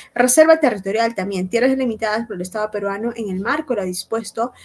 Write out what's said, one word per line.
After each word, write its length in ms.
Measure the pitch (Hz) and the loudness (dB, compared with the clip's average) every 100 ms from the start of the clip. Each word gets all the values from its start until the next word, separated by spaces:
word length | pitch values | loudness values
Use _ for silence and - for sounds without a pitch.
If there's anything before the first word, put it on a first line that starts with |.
| - | -10
Reserva 460 | - 247 311 320 320 | 0 4 6 6 6
territorial 540 | 277 202 196 214 233 | 4 0 -2 0 0
también, 340 | 226 196 190 180 | -2 -4 -2 0
tierras 220 | 226 262 | 2 2
delimitadas 560 | 262 254 214 214 220 226 | 2 -2 -2 -2 -2 -4
por 100 | 180 | -6
el 60 | |
Estado 280 | 185 214 214 | -6 -4 -4
peruano 420 | 208 196 196 233 233 | -4 -4 -4 -4 -4
en 120 | 208 | -4
el 120 | 185 | -4
marco 340 | 214 302 311 | -2 -2 -2
de 60 | 214 | -2
lo 60 | 185 | -2
dispuesto 680 | 180 - 226 220 - 247 - | -6 -6 -6 -6 -6 -6 -6